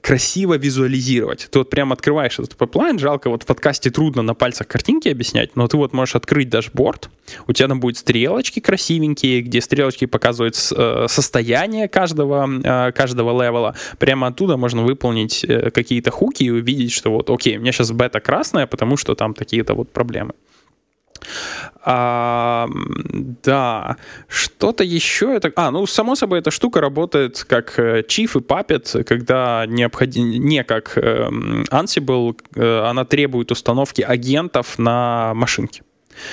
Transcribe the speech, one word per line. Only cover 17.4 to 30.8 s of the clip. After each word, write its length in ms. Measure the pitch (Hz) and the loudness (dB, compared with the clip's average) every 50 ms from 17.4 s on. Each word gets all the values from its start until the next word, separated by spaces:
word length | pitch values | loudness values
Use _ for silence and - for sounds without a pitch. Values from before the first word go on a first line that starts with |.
| - 127 107 | 0 0 -2
у 40 | 107 | 0
меня 120 | 113 127 127 | 0 -2 0
щас 180 | - 123 113 | 0 0 0
бета 300 | 113 117 123 123 - 110 | 0 0 0 0 -2 -2
красная, 460 | - - 135 180 - - - 160 135 | -2 0 0 0 0 0 0 -2 -2
потому 300 | - - - 110 117 139 | -2 -2 -2 0 0 0
что 180 | 143 - - - | 0 0 -2 -2
там 200 | - 110 110 104 | 0 -2 -2 -4
такие-то 400 | - 110 - - 117 110 - 107 | -6 -6 -4 -2 -2 0 0 -2
вот 160 | 113 117 - - | -2 -4 -4 -4
проблемы. 400 | - 120 120 107 - 104 - - _ _ _ _ _ _ _ _ _ _ _ _ _ _ _ - - - - - - - - - - - - - _ - | -4 -2 -2 -4 -6 -8 -8 -10 _ _ _ _ _ _ _ _ _ _ _ _ _ _ _ -20 -20 -16 -14 -12 -10 -10 -10 -10 -12 -12 -14 -16 _ 0
А, 840 | - 127 123 123 120 120 120 120 120 120 120 117 120 120 117 117 - - - - - - - - - - - - 131 120 - - | 0 2 2 2 0 0 0 0 0 0 0 0 0 0 0 -2 -2 -4 -6 -6 -6 -6 -8 -8 -6 -6 -6 -6 -8 -10 -2 0
да, 520 | 135 135 139 131 120 113 104 - - - - - - - - - - | 2 2 2 2 0 -2 -4 -4 -6 -8 -8 -12 -18 -20 -20 -16 -8
что-то 560 | - - - - - - - 208 233 - 190 | -6 -4 -4 -4 -4 0 0 0 2 2 0
еще 480 | 180 170 165 - - - - 196 254 269 | 0 0 0 0 0 0 0 0 0 2
это... 180 | 208 175 160 135 | 0 0 0 0
а, 140 | - 170 139 | 0 0 2
ну, 160 | 127 175 202 | 2 0 0
само 300 | - - - 220 240 269 | 0 2 2 2 2 0
собой, 220 | - - 202 180 170 | 0 0 0 0 0
эта 100 | - 151 | 0 -2
штука 300 | - - - 240 - 175 | 0 0 0 2 2 2
работает 640 | 147 139 139 151 170 175 - 147 135 120 - - - - | 2 2 0 -2 -2 0 2 2 0 0 -2 -6 -2 0
как, 300 | 127 120 120 - - - | 0 0 0 0 0 0
э, 240 | 120 117 113 113 110 - | 2 2 2 0 0 0
Chief 300 | - - 226 220 - 139 | 0 0 0 0 0 -2
и 40 | 127 | 0
Puppet, 640 | - 135 185 - - 156 131 - - - 131 117 | 0 0 0 0 0 -2 -2 -2 -2 -4 -4 0
когда 600 | - 117 120 120 120 127 131 127 123 117 113 113 | 0 0 0 2 2 0 2 2 0 0 -2 -2
необходи-, 560 | 110 117 120 120 120 - - 131 131 127 120 120 | -2 0 0 0 0 0 0 -2 0 2 0 0
не 420 | 117 110 120 131 143 156 139 120 | 0 0 0 2 2 2 2 0
как, 340 | - 113 110 | 0 -2 -2